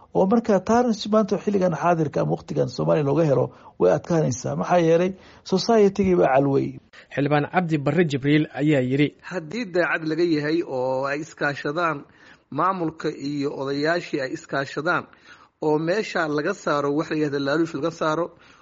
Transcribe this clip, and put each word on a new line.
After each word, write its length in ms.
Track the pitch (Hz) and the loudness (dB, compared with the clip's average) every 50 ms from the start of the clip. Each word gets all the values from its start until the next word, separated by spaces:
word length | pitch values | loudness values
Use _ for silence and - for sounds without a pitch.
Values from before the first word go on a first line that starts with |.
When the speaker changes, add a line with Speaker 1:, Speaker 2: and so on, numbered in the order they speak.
| - - - | -16 -6 -2
Speaker 1:
Oo 100 | 165 180 | 0 2
marka 280 | 190 226 233 233 - 208 185 | 2 2 2 2 2 2 2
taariikh 460 | 185 - 226 240 247 247 220 - - 214 | 2 2 2 2 2 2 0 -2 -2 0
maanta 240 | 208 214 220 202 214 175 | 2 2 2 2 -2 -2
xilligan 380 | - - 202 196 180 180 165 | -2 0 0 2 2 0 0
xaadirka 420 | - - 170 175 165 160 139 - 160 | 0 0 0 2 2 0 0 -2 -2
ama 120 | 160 151 160 | -2 -2 -2
waqtigan 360 | - - - 165 147 139 131 | -4 -6 -4 -4 -2 -2 -2
Soomaaliya 360 | 127 - 156 156 165 165 147 | -2 -2 0 0 2 2 2
looga 180 | 139 139 151 170 | 2 2 2 2
helo 220 | 151 135 135 127 127 - - - - - - | 4 4 2 2 0 -4 -10 -20 -20 -4 0
way 140 | 180 180 180 | 2 4 4
adkaanaysaa. 600 | 151 - - 175 165 156 147 120 - - 131 139 | 2 0 0 0 0 0 0 -2 -4 -6 -6 -6
Maxaa 240 | 151 180 - 180 180 | -4 -2 0 2 2
yeelay 320 | 170 160 165 165 180 185 190 - - - - - | 4 4 4 4 2 0 -4 -6 -14 -20 -20 -20
society-gii 760 | - - 190 185 - - 233 220 208 196 196 202 196 190 180 175 | -6 -2 -2 0 2 2 4 6 6 4 4 2 2 2 4 4
baa 140 | 165 143 131 | 4 4 4
calwey. 340 | 135 143 139 139 135 135 139 131 131 - _ - - - - | 4 4 2 2 0 0 -2 -6 -12 -18 _ -20 -20 -20 -10
Speaker 2:
Xildhibaan 340 | - - 143 143 147 147 143 - | -4 -2 0 0 2 0 0 0
Cabdi 260 | - 180 180 160 160 151 | 0 -2 0 0 0 -2
Barre 260 | 139 143 143 170 180 | 0 0 2 2 2
Jibriil 400 | 156 139 135 127 139 147 156 151 - | 2 0 -2 2 2 4 4 2 0
ayaa 320 | - 127 143 151 156 135 | -2 -2 0 2 2 2
yidhi, 260 | 127 127 131 139 147 139 - _ | 2 2 2 2 2 0 -2 _
Speaker 3:
Haddii 460 | - - 170 185 160 151 170 233 247 | -14 -10 -8 -8 -8 -8 -6 -8 -6
daacad 380 | 190 170 180 165 143 156 175 160 156 | -2 0 0 0 0 0 -2 -2 -2
laga 160 | 156 156 175 | -2 0 0
yahay 340 | 175 160 147 147 151 165 170 170 | 2 2 0 0 0 0 -2 -2
oo 420 | - 139 127 127 131 131 131 135 | -2 -4 -4 -2 -2 -2 -2 -2
ay 140 | 135 139 147 | -2 -4 -6
iskaashadaan 760 | - - - - 170 143 143 135 - 147 147 165 185 165 156 143 - - _ _ - - - - _ _ | -6 -10 -6 -4 -2 -2 -2 -4 -6 -6 -4 -2 -2 -2 -2 -4 -8 -14 _ _ -20 -20 -20 -20 _ _
maamulka 600 | - 139 165 185 190 185 170 156 156 - - 156 | -4 -2 0 0 0 0 -2 -4 -4 -4 -6 -6
iyo 400 | - - 139 143 147 143 139 143 | -6 -6 -6 -6 -4 -4 -4 -4
odayaashii 680 | - - 135 135 139 143 147 156 170 175 165 - - 147 | -4 -4 -6 -4 -4 -2 0 0 0 0 -2 -4 -6 -6
ay 100 | 131 131 143 | -4 -6 -8
iskaashadaan 680 | 156 - - - 139 139 - - 147 143 170 175 143 - - - - _ - - - - _ _ _ | -10 -10 -6 -6 -4 -4 -4 -6 -6 -2 -2 -2 -2 -4 -8 -14 -20 _ -20 -20 -20 -20 _ _ _
oo 180 | - 156 151 151 | -2 0 0 0
meesha 420 | 160 160 180 220 208 202 - - 165 156 | 0 0 -2 -2 -2 -4 -4 -4 -2 -2
laga 260 | 147 147 147 175 202 | -2 -2 -2 -4 -4
saaro 360 | 196 - 180 151 143 139 143 143 | -4 -2 -2 0 0 0 0 -2
wax 140 | 151 160 - | -2 -2 -2
la 60 | 160 156 | -2 -2
yidhahdo 220 | 151 147 139 143 | -2 -2 -2 -2
laaluush 340 | 139 135 143 160 170 160 - | -2 0 0 0 -2 -2 -4
laga 160 | 135 139 165 | -4 -6 -6
saaro, 340 | 160 - 175 160 156 160 170 - - - - - - - | -4 -4 -4 -2 -2 -2 -4 -6 -8 -14 -20 -20 -20 -20